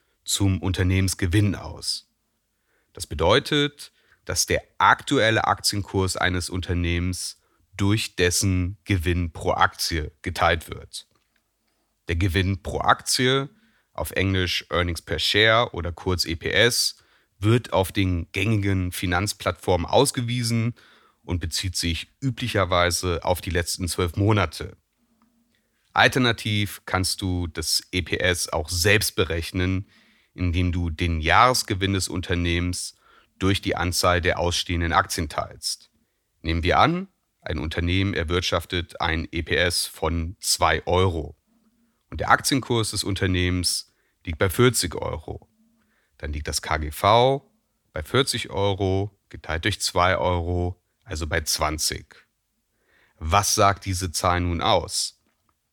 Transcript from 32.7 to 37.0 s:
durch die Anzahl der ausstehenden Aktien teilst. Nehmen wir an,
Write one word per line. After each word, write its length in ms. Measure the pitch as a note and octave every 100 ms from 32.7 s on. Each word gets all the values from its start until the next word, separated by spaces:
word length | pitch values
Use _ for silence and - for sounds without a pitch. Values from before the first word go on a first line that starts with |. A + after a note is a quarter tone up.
| F2 - - _ _ _ _
durch 240 | F#2 G2+
die 140 | G2+ -
Anzahl 440 | F2 F2 F#2 F2
der 200 | E2+ -
ausstehenden 540 | F2 E2+ - E2+ E2+
Aktien 360 | E2 G2+ - D#2
teilst. 640 | - - - - - - _ _ _ _ _
Nehmen 220 | E2 E2
wir 160 | E2 D#2+
an, 280 | A#2 F3